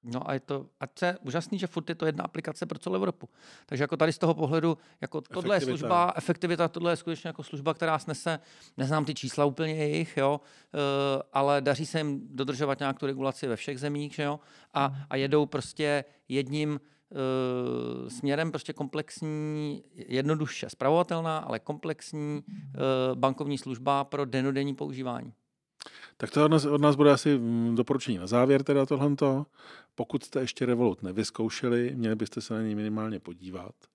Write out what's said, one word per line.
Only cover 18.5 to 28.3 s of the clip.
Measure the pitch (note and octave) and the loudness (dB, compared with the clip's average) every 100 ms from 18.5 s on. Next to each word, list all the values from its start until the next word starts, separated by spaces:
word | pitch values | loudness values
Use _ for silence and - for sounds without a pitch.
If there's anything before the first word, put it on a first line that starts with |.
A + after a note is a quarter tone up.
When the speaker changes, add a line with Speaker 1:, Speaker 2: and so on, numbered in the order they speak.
Speaker 1:
prostě | D3 - | -4 -8
komplexní, | C#3 C#3 D3+ D3+ - D#3 D3+ D3+ D3+ D3+ C#3+ - - | -8 -6 -6 -8 -8 -6 -4 -4 -4 -4 -6 -12 -18
jednoduše | - B2 C#3+ D#3 D3+ - - | -4 0 2 0 -2 -6 -10
spravovatelná, | - C3 E3 F3 E3 E3 D#3 | 0 4 4 2 -2 -2 -4
ale | D#3+ A2+ | -4 -8
komplexní, | - D3+ D#3+ D#3 - D#3 D3 D3 - | -6 -8 -6 -8 -8 -6 -4 -6 -8
eh, | - D3 C3+ C3+ C3 B2+ B2+ | -14 -14 -2 0 2 2 2
bankovní | C3 C3 C#3+ C#3 | 0 0 -4 -4
služba | - A#2+ C3 C#3 | -6 -4 0 0
pro | C#3 D3 C#3 | 0 -2 -2
dennodenní | C3 C3+ C3+ C#3 C#3 | 0 0 0 -2 -4
používání. | D3 C3 B2+ A#2+ A#2 - _ _ _ _ - - - _ | -8 -6 -6 -6 -10 -18 _ _ _ _ -20 -20 -20 _
Speaker 2:
Tak | A#2 | -2
to | - D3+ | 6 8
od | |
nás, | D#3+ C#3+ | 8 6
od | D3 | 6
nás | D3 C#3 | 6 8
bude | D3 | 8
asi, | C#3 D3+ C#3+ | 8 6 2
mm, | A#2 A#2 A#2 A#2 | 2 0 2 2
doporučení | B2 C#3 - G#2 | 2 0 0 -4
na | |
závěr | F#2 | 0